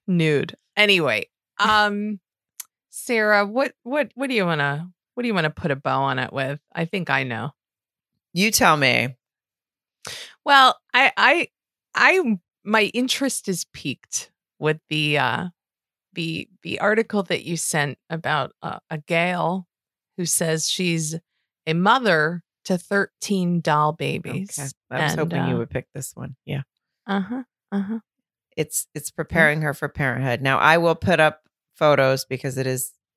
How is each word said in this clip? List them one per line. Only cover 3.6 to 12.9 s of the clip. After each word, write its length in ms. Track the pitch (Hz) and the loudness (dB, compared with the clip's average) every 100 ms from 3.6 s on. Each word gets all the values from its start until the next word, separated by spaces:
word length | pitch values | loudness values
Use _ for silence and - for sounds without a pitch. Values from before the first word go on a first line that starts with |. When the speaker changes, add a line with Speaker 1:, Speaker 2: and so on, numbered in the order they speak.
| 285 - | -2 -4
Speaker 1:
what, 280 | 240 294 254 233 | -6 -4 -4 -4
what 120 | 269 | -4
do 60 | 240 | 0
you 100 | 180 | 0
wanna 440 | 156 143 143 180 - _ - | 0 0 -2 -8 -16 _ -6
what 40 | |
do 40 | 240 | -2
you 60 | |
wanna 160 | 196 156 | 0 -2
put 200 | - 165 | -2 -4
a 60 | 139 | -4
bow 280 | 139 135 | -2 -2
on 140 | 135 131 | 0 -2
it 140 | 123 | -4
with? 300 | 123 135 143 _ | -6 -6 -6 _
I 120 | - 165 | -8 -6
think 240 | 202 165 | -6 -2
I 140 | 135 | -2
know. 280 | 131 113 135 - _ _ _ _ _ _ _ | -2 -6 -8 -12 _ _ _ _ _ _ _
Speaker 2:
You 200 | 170 214 | 0 0
tell 260 | 214 202 151 | 4 4 4
me. 400 | 135 123 117 131 _ _ _ _ _ _ _ _ - - - - 302 | 2 2 -2 -8 _ _ _ _ _ _ _ _ -16 -16 -18 -8 4
Speaker 1:
Well, 340 | 277 262 - _ | 8 8 4 _
I, 180 | 254 262 - | 2 2 4
I, 300 | 226 330 285 _ _ _ _ | 4 4 0 _ _ _ _
I, 440 | - 254 370 277 196 - _ | 2 4 4 2 -2 -4 _
my 200 | 196 220 208 | -2 0 2